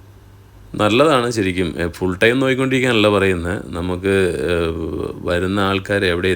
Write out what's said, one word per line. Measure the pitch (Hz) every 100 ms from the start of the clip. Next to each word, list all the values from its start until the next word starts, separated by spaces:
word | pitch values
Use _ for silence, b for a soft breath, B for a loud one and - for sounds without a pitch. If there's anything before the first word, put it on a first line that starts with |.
| - - - - - - - -
നല്ലതാണ് | 104 113 156 135 120 113
ശരിക്കും. | 95 90 90 -
ഏ, | 85 -
ഫുൾ | 92 90
ടൈം | 113 127
നോക്കിക്കൊണ്ടിരിക്കാനല്ല | 135 131 131 131 127 113 104 101
പറയുന്നത്. | 95 92 85 87 64 82
നമുക്ക്, | 90 87 98 98 92 82 73
ഏ, | 87 82 82 80 82 - - -
വരുന്ന | 87 92 101 98
ആൾക്കാർ | 98 95 101 95
എവിടെ | 87 92